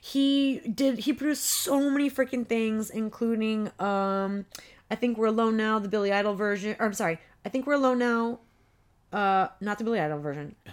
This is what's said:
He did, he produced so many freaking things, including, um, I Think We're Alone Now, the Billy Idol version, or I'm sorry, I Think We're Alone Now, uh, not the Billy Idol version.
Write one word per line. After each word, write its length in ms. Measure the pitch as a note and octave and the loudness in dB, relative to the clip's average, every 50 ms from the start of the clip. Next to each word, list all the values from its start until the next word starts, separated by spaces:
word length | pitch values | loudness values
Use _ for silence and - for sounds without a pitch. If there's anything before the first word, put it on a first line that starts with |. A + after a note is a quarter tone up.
He 580 | - - - C4+ C#4 C#4 C#4 C#4 C#4 C4+ C4 - | -16 -4 0 2 2 4 4 2 2 2 0 -2
did, 400 | - A#3+ G#3 - C4+ C4+ B3 G#3 | -4 -6 -2 2 2 2 2 0
he 140 | - C#4 C#4 | -2 -2 -2
produced 300 | - C4 D4+ D4 - - | 0 0 -2 -2 0 -2
so 440 | - - - - - C#4 C#4 C#4+ C#4+ | -2 -2 -2 0 0 2 2 2 2
many 200 | C#4 C#4+ C#4+ C#4 | 2 2 0 0
freaking 360 | C4+ - C4 B3+ - B3 A#3 | 2 0 -2 0 0 -4 -2
things, 440 | - A#3 A3+ A3+ A3 A3 A3 A3 - | 0 0 0 0 0 0 -2 -4 -4
including, 840 | - A3 A3 G#3+ - - A#3 A3+ A#3 A3 A3 A3 A3 G#3+ G#3+ - - - | -4 -6 -6 -6 -4 -2 -2 0 0 0 0 0 0 -2 -4 -4 -4 -4
um, 680 | F#3+ G3+ G3+ G3 G3 G3 F#3+ G3 G3 G3 G3+ G3+ G3 - - - - - - - _ _ | -2 0 0 0 0 0 0 0 -2 -2 -4 -6 -8 -10 -16 -20 -20 -20 -20 -20 _ _
I 40 | G#3+ | -4
Think 220 | - B3 B3 A#3 | -2 0 -2 0
We're 100 | G#3+ A3 | 2 0
Alone 280 | A3 A3 A3+ A#3 A3+ A3 | 2 2 2 2 2 2
Now, 220 | A3 A3 A3 A3 A3 | 2 2 2 2 0
the 80 | G3+ | 0
Billy 240 | G3 G#3 G#3+ G3+ G3 | 0 0 0 2 2
Idol 220 | G3 G3+ G3+ G#3 G3+ | 2 2 2 0 0
version, 400 | F#3 G#3 G#3 G3+ G3 F#3+ G#3 G#3+ - | 0 0 0 0 -2 -2 -6 -2 0
or 60 | - | -2
I'm 60 | G#3+ G3 | -2 0
sorry, 260 | - G#3+ E3+ E3 - - - - _ - | 0 -2 -2 -2 -4 -8 -20 -20 _ -10
I 40 | G#3 | -4
Think 160 | - C4+ C4 | -4 -2 0
We're 60 | C#4+ D4 | 2 2
Alone 240 | C#4+ C4+ B3+ B3+ B3 | 4 4 4 4 4
Now, 400 | A#3+ A#3+ A#3 A#3 A#3 A#3 A#3+ - - _ _ _ _ _ _ _ _ _ _ _ _ _ - | 2 2 2 0 0 -2 -4 -8 -12 _ _ _ _ _ _ _ _ _ _ _ _ _ -4
uh, 340 | G#3 G3+ G3 F#3+ F#3+ F#3 - - - | 0 2 4 4 4 2 2 -2 -6
not 160 | G3 G#3 G#3 | -4 -4 -4
the 60 | G#3 A3+ | -2 -2
Billy 140 | A3+ A#3 G3+ | 0 0 0
Idol 200 | D#3+ D3+ D3+ D3 | 0 0 -2 -4
version. 360 | D3 D3+ C#3+ D3 D3 D3 - _ _ - | -4 -6 -6 -6 -10 -12 -14 _ _ -20